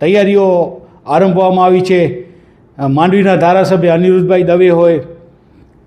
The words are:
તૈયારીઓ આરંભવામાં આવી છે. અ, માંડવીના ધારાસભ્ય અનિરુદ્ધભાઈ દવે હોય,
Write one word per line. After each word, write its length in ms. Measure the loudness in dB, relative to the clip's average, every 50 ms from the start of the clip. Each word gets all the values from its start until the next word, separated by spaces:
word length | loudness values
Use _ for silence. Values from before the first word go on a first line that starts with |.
તૈયારીઓ 800 | -2 0 0 0 0 0 0 0 0 0 0 0 -2 -4 -8 -14 -20 -20 -20 -16 -8
આરંભવામાં 580 | -4 0 0 0 0 0 0 0 0 0 0 2
આવી 160 | 2 2 0
છે. 460 | 0 0 0 0 -2 -2 -4 -10 -16 -20 -20 -20 _ _ _ _ _ _ _ -8
અ, 100 | -4 -2
માંડવીના 480 | -2 0 0 0 2 2 2 0 0
ધારાસભ્ય 520 | 0 0 0 0 0 0 0 0 0 0 0
અનિરુદ્ધભાઈ 540 | 0 0 0 0 0 0 0 0 0 0
દવે 260 | 0 0 0 2 2 2
હોય, 320 | 2 2 2 0 0 -2 -4 -10 -18 -20 -20 -20 _ _ _ _ _ -20 -20 _ _ _ _